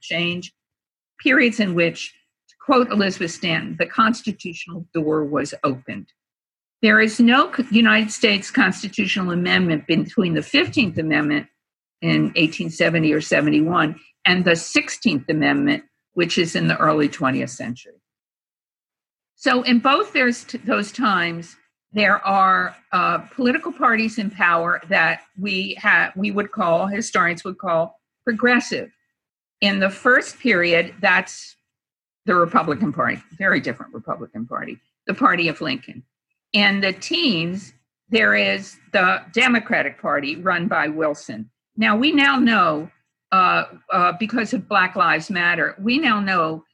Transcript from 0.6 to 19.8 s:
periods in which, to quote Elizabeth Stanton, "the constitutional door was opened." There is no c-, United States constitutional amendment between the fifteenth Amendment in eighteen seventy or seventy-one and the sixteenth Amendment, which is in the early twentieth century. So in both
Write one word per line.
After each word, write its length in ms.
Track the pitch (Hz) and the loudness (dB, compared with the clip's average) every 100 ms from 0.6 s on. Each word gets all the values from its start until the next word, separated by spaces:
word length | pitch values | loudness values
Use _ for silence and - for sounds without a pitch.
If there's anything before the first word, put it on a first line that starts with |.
| _ _ _ _ _ _ | _ _ _ _ _ _
periods 400 | 302 262 247 233 | 0 4 2 2
in 140 | 202 175 | -2 2
which, 380 | 170 165 - _ _ _ _ | 0 -2 -14 _ _ _ _
to 60 | _ - | _ 0
quote 260 | 254 247 | 2 2
Elizabeth 400 | 208 196 185 170 | 0 0 -2 -8
Stanton, 460 | - 175 160 - 165 | -6 -2 -2 -2 -4
"the 60 | 170 | -4
constitutional 1000 | - 220 226 - 196 185 165 - 170 170 | 2 0 0 -6 -8 -10 -12 -14 -14 -8
door 300 | 170 151 156 | -4 -2 -2
was 300 | 147 147 143 - | -2 -4 -4 -4
opened." 480 | 147 131 - - - _ _ _ _ _ _ - | -4 -4 -8 -14 -14 _ _ _ _ _ _ -2
There 180 | 220 214 | 4 4
is 220 | 220 - | 4 4
no 300 | 233 254 330 | 4 6 2
c-, 120 | - 247 | -2 0
United 400 | 214 226 214 214 | 4 4 4 0
States 400 | - 220 202 190 | 0 0 0 -2
constitutional 800 | - 190 185 202 - - 202 180 | 0 0 0 -6 -6 -4 -2 -2
amendment 560 | 175 180 185 180 156 - | -2 0 2 2 0 0
between 460 | 160 160 - 185 | 0 0 0 0
the 100 | 156 | 0
fifteenth 540 | 151 277 330 - 208 160 | 0 0 0 0 0 0
Amendment 500 | 160 147 151 147 - _ _ _ _ - | 0 0 0 -2 -6 _ _ _ _ -6
in 320 | 165 156 151 170 | 0 2 2 2
eighteen 340 | 156 - 170 | 0 -2 -6
seventy 440 | - 170 165 156 | -2 0 2 2
or 80 | 151 | 0
seventy-one 760 | 156 165 151 151 156 175 160 160 _ _ 196 | 0 0 2 2 2 2 0 -4 _ _ 0
and 180 | 180 | 2
the 140 | 175 165 | 2 0
sixteenth 720 | - 302 294 - 226 147 - | 0 -2 -2 -2 -2 -2 -2
Amendment, 540 | 156 143 143 143 147 - _ _ | 0 2 2 0 -2 -6 _ _
which 240 | - 170 196 | -4 -2 0
is 160 | 170 | -2
in 140 | 175 165 | 0 0
the 100 | 165 | 2
early 300 | 156 156 147 | 2 2 0
twentieth 420 | - 131 135 127 | 0 -2 -2 -4
century. 500 | - - 123 - _ _ _ _ _ _ _ _ _ _ _ _ _ _ _ | -8 -10 -12 -14 _ _ _ _ _ _ _ _ _ _ _ _ _ _ _
So 260 | - 254 | 0 0
in 160 | 247 | 2
both 320 | 240 | 2